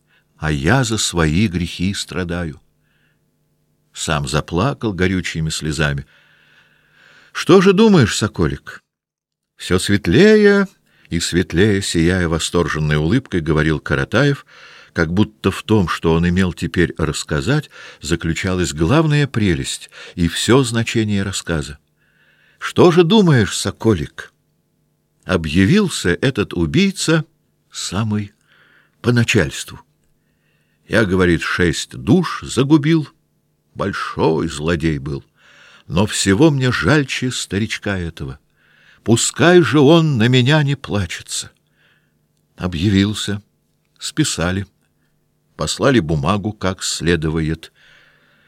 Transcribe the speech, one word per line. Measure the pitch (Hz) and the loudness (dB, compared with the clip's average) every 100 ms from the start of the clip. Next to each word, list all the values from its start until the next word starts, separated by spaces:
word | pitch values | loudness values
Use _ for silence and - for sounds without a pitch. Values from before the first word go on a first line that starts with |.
| _ _ _ _ | _ _ _ _
а | 78 | -4
я | 73 76 131 | -2 2 2
за | 117 110 | 2 -2
свои | - 87 80 82 110 | -2 0 0 2 0
грехи | 85 85 - 92 | -2 -6 -4 -6
страдаю». | 92 - 76 87 87 85 69 _ _ _ _ _ _ _ _ _ _ _ _ _ - | -4 -8 -8 -6 -6 -8 -12 _ _ _ _ _ _ _ _ _ _ _ _ _ -10
Сам | - 76 69 | -4 -2 -2
заплакал | 73 - 85 127 139 110 | -4 -2 -2 -2 -2 -6
горючими | 90 92 92 82 82 80 | -2 -2 -2 -4 -4 -4
слезами. | - 76 73 73 69 - _ _ _ _ _ _ _ _ _ _ _ _ | -4 -6 -2 -2 -2 -8 _ _ _ _ _ _ _ _ _ _ _ _
«Что | - - 190 | -12 2 4
же | 185 | 4
думаешь, | 190 226 185 110 | 4 4 4 2
соколик?» | - 104 - 78 69 - - _ _ _ _ _ _ _ _ | 0 -6 -2 -4 -4 -12 -20 _ _ _ _ _ _ _ _
Все | - 90 | -4 -2
светлее | - 101 87 107 208 214 208 202 190 _ _ _ _ | 0 -2 2 4 6 6 6 4 0 _ _ _ _
и | 85 | -6
светлее, | - 85 92 78 110 98 | -2 -2 0 2 2 2
сияя | - 85 82 92 85 | 0 0 2 2 0
восторженной | 80 - 87 78 78 76 76 | -2 -2 -2 -2 -2 -2 0
улыбкой, | 78 123 - 92 | 0 -2 -2 -4
говорил | 78 76 78 76 | 0 0 0 -2
Каратаев, | - 69 69 110 143 139 - - - - - | -2 -4 -2 0 0 -2 -8 -20 -20 -20 -10
как | - 80 | -4 -2
будто | 90 107 - 98 | 0 -2 0 -4
в | - | -4
том, | - 107 85 | 0 0 0
что | - 82 | -2 0
он | 82 87 | 2 2
имел | 90 92 | 2 -2
теперь | 85 85 92 80 - | -4 -4 0 -2 0
рассказать, | 76 76 - 76 73 151 - - - - | -4 -4 -4 -4 0 -2 -4 -14 -20 -16
заключалась | 73 82 82 80 95 92 82 | -6 -4 -2 -4 -4 -2 -4
главная | 76 82 147 156 147 139 | -2 0 2 2 0 -2
прелесть | 117 104 73 65 - - - - | 0 0 0 -4 -10 -14 -20 -14
и | - 85 | -2 -2
все | - - 127 | -2 2 2
значение | 123 113 113 117 107 101 | 2 -2 -2 -2 0 -2
рассказа. | 98 92 - 80 71 71 _ _ _ _ _ _ _ _ | -4 -6 -4 -6 -6 -12 _ _ _ _ _ _ _ _
«Что | - - 165 | -8 4 6
же | 165 | 6
думаешь, | 165 220 175 131 95 - | 4 4 6 4 2 -2
соколик? | 101 - 113 92 71 - - _ _ _ _ _ _ _ _ _ | -6 -2 0 0 -2 -10 -18 _ _ _ _ _ _ _ _ _
Объявился | - 90 80 82 95 196 196 - 92 | -2 -2 0 2 4 4 2 -2 -2
этот | 85 131 104 95 | 0 0 -2 -4
убийца | 87 82 110 196 - - 160 151 _ _ _ _ | -2 0 2 0 0 0 0 -2 _ _ _ _
самый | - - 90 110 104 104 _ _ _ _ _ _ _ | -12 -8 -4 -2 -4 -6 _ _ _ _ _ _ _
по | 113 | 0
начальству. | 120 117 110 73 - - - _ _ _ _ _ _ _ _ _ _ - | 0 2 2 0 -4 -14 -18 _ _ _ _ _ _ _ _ _ _ -2
Я, | 95 | 0
говорит, | 104 92 90 80 | 2 4 4 2
шесть | - - 87 71 - - | 0 0 0 0 -8 -6
душ | 64 180 165 - | 2 2 2 -6
загубил, | 69 - 139 156 143 165 139 _ _ _ _ _ _ - | -6 -2 2 2 4 0 -2 _ _ _ _ _ _ -8
большой | 101 - - - 143 80 82 | -6 -6 -8 -2 0 0 -4
злодей | 73 78 87 80 73 | -4 -2 0 0 -2
был, | 69 71 - _ _ _ - - - | -6 -10 -12 _ _ _ -20 -20 -6
но | 80 107 | -2 -2
всего | - 98 98 160 | 0 0 4 4
мне | 139 127 | 4 0
жальче | - 85 151 135 - 127 | 0 2 2 0 -4 -6
старичка | - - 95 110 - 104 95 | -6 -6 -6 -4 -6 -6 -6
этого. | 85 - 69 65 _ _ _ _ _ _ | -6 -8 -12 -12 _ _ _ _ _ _
Пускай | - 120 - - 165 180 | 0 0 0 2 4 4
же | 135 147 | 4 4
он | 135 170 160 127 | 6 6 4 2
на | 117 | 2
меня | 127 123 151 | 4 4 2
не | 143 | 2
плачется». | 139 - 101 87 - - - - _ _ _ _ _ _ _ _ _ _ - | -2 -4 -4 -4 -8 -10 -12 -12 _ _ _ _ _ _ _ _ _ _ -10
Объявился, | 90 80 101 98 101 107 - 101 - _ _ _ _ _ | -8 -2 0 2 2 -2 -6 -8 -10 _ _ _ _ _
списали, | - - 151 - 85 92 95 _ _ _ _ _ _ _ _ - | -10 -4 -2 -2 -2 -4 -8 _ _ _ _ _ _ _ _ -8
послали | 78 - 120 123 | -6 -2 2 2
бумагу, | 78 80 71 101 95 | 0 -2 -2 -2 -4
как | - 92 95 | -6 -6 -6
следует. | - - 78 85 78 80 78 82 - _ _ _ _ _ _ _ | -8 -4 -2 0 0 -2 -4 -6 -12 _ _ _ _ _ _ _